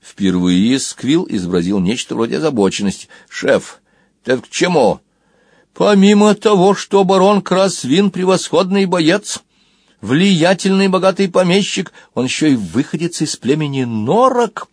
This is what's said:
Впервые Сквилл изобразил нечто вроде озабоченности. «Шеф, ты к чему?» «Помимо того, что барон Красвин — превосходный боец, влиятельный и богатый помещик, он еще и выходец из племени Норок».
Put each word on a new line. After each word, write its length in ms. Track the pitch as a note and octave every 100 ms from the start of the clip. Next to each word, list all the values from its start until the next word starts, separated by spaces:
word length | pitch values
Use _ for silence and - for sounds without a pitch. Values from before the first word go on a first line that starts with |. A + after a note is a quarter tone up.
Впервые 760 | - - G2 F#2 F2+ F2+ G#2+ C3
Сквилл 480 | - - A#2+ D#3+ F3+
изобразил 520 | G#2+ F2+ F2+ F2 G2+
нечто 340 | F2+ B2 -
вроде 220 | B2 A#2 -
озабоченности. 720 | D#3 B2+ G2 - G2 - - - _
«Шеф, 520 | - - A#2 - - _ _ _ _
ты 160 | - B2+
к 100 | -
чему?» 520 | - F3 E3+ A2+ D#2+ _ _ _ _ _ _ _
«Помимо 600 | - F#3+ G3+ G3 G#3 G#3
того, 400 | G3+ A3 G#3 F#3
что 280 | F#3+ - G3
барон 400 | F#3+ F#3+ F#3+ G#3
Красвин — 680 | - F#3 G3 - B2 D#3 G3+
превосходный 760 | F3 F#3 F#3 - D#3 F#3 G3 F#3+
боец, 560 | F3+ D#3 G3 G3+ - _ _ _ _ _ _
влиятельный 880 | G2 C#3 G3 F#3 E3 F#3+ G3 F#3+ G3
и 20 |
богатый 400 | F#3 F#3 F#3 G3
помещик, 640 | F#3 F3+ F#3 G3+ - - - -
он 100 | -
еще 240 | B2+ - D#3
и 80 | C3
выходец 640 | F#2+ E2+ C#3+ D#3+ E3+ -
из 140 | D3+ -
племени 480 | A2+ D3+ D3+ C3+
Норок». 840 | B2+ A2 G#2+ F#3+ C4 B3 A#3 - -